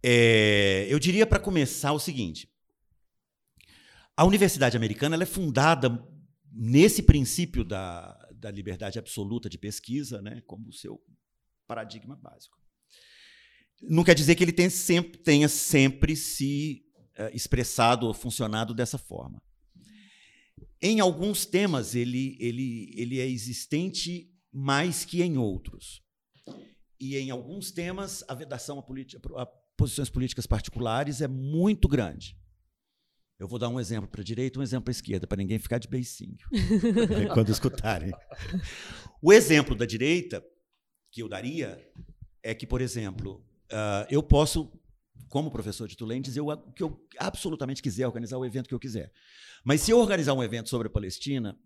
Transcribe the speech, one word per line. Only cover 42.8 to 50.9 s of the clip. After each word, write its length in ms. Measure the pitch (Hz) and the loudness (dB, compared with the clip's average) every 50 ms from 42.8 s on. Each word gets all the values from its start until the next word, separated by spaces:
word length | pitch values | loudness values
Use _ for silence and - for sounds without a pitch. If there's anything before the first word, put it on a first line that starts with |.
exemplo, 640 | 127 123 120 120 110 98 92 101 - 98 95 - - _ _ _ _ _ | -4 -4 -6 -6 -8 -8 -8 -10 -10 -12 -12 -14 -20 _ _ _ _ _
ah, 360 | - 107 107 107 101 101 107 - | -6 -4 -4 -2 -2 -4 -4 0
eu 120 | 131 143 151 | -2 -2 2
posso, 500 | - - 139 156 151 - - 156 - _ - _ _ _ _ _ _ _ - - - | 4 4 4 4 2 0 -4 -6 -8 _ -20 _ _ _ _ _ _ _ -20 -20 -6
como 220 | - 139 151 156 | -4 -4 -4 -4
professor 360 | 131 113 101 107 98 - 113 | -6 -8 -8 -8 -10 -10 -12
de 100 | 101 - | -14 -12
Tulane, 260 | - 117 110 117 131 139 | -12 -10 -8 -8 -8 -8
dizer 180 | 135 123 135 | -8 -8 -6
o 100 | 147 147 | -6 -6
a-, 40 | 151 | -8
o 180 | 151 - - 120 | -8 -12 -20 -10
que 100 | - 175 | -8 -8
eu 240 | 156 147 - _ _ - - | -8 -8 -12 _ _ -14 -8
absolutamente 640 | - 196 - - - - 160 - 139 127 135 - - | -8 -8 -8 -6 -8 -8 -6 -6 -6 -8 -8 -6 -6
quiser, 240 | 139 95 104 127 | -6 -4 -2 -4
organizar 320 | 123 113 117 120 104 131 127 | -4 -4 -6 -10 -8 -8 -8
o 60 | 131 | -8
evento 240 | 127 101 131 123 - | -6 -6 -8 -8 -6
que 60 | - | -8
eu 60 | 120 | -8
quiser. 320 | - 135 110 110 78 - _ _ _ _ - - - - - - _ | -8 -8 -8 -8 -10 -10 _ _ _ _ -20 -20 -20 -20 -20 -10 _
Mas 200 | 123 143 156 - | 0 2 2 4
se 80 | - | 6
eu 80 | 226 240 | 6 6
organizar 340 | 233 202 202 180 156 135 139 | 6 6 2 0 2 0 0
um 100 | 131 123 | 0 0
evento 280 | 107 113 117 110 - | -4 -4 -8 -6 -4
sobre 180 | - 120 113 | -4 -4 -4
a 20 | 107 | -2